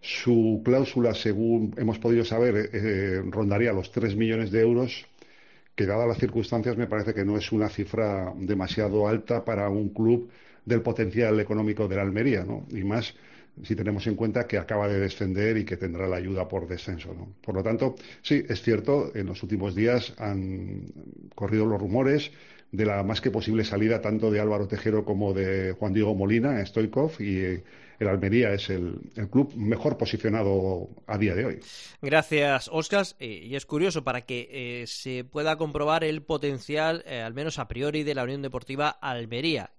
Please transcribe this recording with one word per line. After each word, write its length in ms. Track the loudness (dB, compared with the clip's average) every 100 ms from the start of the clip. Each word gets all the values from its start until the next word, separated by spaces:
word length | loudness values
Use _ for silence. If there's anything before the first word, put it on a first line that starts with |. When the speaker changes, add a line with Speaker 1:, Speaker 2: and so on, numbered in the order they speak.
Speaker 1:
Su 600 | -8 -4 4 4 6 2 4
cláusula, 480 | 4 4 2 2
según 600 | 2 0 0 2 2 2 0
hemos 200 | -2 0
podido 280 | 4 4 4
saber, 440 | 2 4 4 0
eh, 480 | -2 0 0 0 0 -2
rondaría 400 | 0 2 4 2
los 200 | 2 -2
tres 240 | -2 0 2
millones 340 | 2 2 2
de 80 | 4
euros, 460 | 6 4 2 -4 -14 -20 -20 -20 -20 -20 -18
que 120 | -2 0
dadas 220 | 2 2
las 120 | 2
circunstancias 580 | 0 0 -2 0 0 -2
me 100 | 0
parece 260 | 0 -2
que 120 | 0 2
no 120 | 0
es 140 | 0
una 180 | 0 0
cifra 640 | -2 -4 0 0 0 -4 -6
demasiado 720 | -2 0 0 0 2 2 2
alta 360 | 2 0 -2
para 260 | 0 0 0
un 200 | 0 -2
club 400 | 2 4 4 2 -16 -20 -18
del 180 | 0 0
potencial 580 | 2 0 0 2 4 4
económico 480 | 2 0 0 0 0
de 80 | 0
la 40 |
Almería, 420 | 0 2 2 2
¿no? 220 | -2 -6 -8
Y 140 | -6
más 300 | -2 -2 -2 -10 -20 -20 -20 -20
si 120 | -4 -2
tenemos 300 | 0 -2 -2
en 80 | 0
cuenta 320 | 0 0 0
que 100 | -2
acaba 300 | 0 0 2
de 120 | 2
descender 580 | 0 -2 -2 0 2 2
y 80 | -2
que 100 | -4
tendrá 320 | -4 -2 -2
la 100 | -2
ayuda 300 | -2 -4 -2
por 200 | -4 -4
descenso, 460 | -8 -6 -8 -8
¿no? 200 | -12 -12 -14
Por 140 | -6 -2
lo 80 |
tanto, 320 | 0 2 0 -2 -16 -14
sí, 220 | 0 2 2
es 140 | -2
cierto, 500 | 2 2 4 2 2 -4
en 120 | -6
los 140 | -6
últimos 320 | -4 -2 -2 2
días 380 | 4 2 0 -8
han 720 | -4 -4 -4 -6 -8 -10 -12 -16 -18 -18 -18 -8
corrido 300 | 0 2 2
los 140 | 2
rumores 520 | 0 2 4 2 0 -14 -20 -20 -12
de 140 | 0 2
la 180 | 2
más 180 | 0 0
que 100 | 0
posible 320 | 0 0 0
salida 380 | 2 2 2 2
tanto 280 | 0 2 2
de 80 | 2
Álvaro 280 | 2 0 0
Tejero 360 | -2 2 0
como 300 | 2 0 0
de 400 | 0 0 0 -2 -2
Juan 140 | 0
Diego 220 | 2 4 4
Molina, 500 | 4 4 2 0 -2
Stoichkov, 560 | 0 0 2 0 -2
y, 160 | -2 0
eh, 260 | 0 -4 -8 -20 -20 -2
el 120 | 0
Almería 420 | 2 4 4 4
es 180 | 0 -2
el, 300 | -4 -4 -6 -12 -8
el 140 | 0
club 260 | 2 2 0
mejor 420 | -2 0 0 0
posicionado 920 | -2 0 0 0 2 2 2 -2 -6 -14 -8
a 100 | 0
día 160 | 0
de 120 | 0 -2
hoy. 140 | -6 -12 -18 -18 -10
Speaker 2:
Gracias, 680 | 2 2 4 2 2 2 0
Óscar. 360 | -4 0 0 0 -6
Eh, 260 | -12 -12 -8
y 100 | -10
es 100 | -4
curioso, 380 | 0 0 0
para 220 | -4 -6 -6
que, 240 | -8 -8
eh, 360 | -10 -8 -8 -8
se 360 | -10 -8 -8
pueda 320 | -6 -4 -2 0
comprobar 480 | -2 -2 0 2
el 180 | 0 -4
potencial, 840 | -2 -2 0 -4 -4 0 0 -2 -4
eh, 140 | -8
al 120 | -6
menos 240 | -6 -6 -6
a 120 | -6
priori, 340 | -4 -2 -2
de 120 | -2 -2
la 100 | -2
Unión 160 | -4
Deportiva 480 | -6 -8 -8 -2 -2
Almería. 840 | -2 -6 -6 -6 -4 -2 -2 -4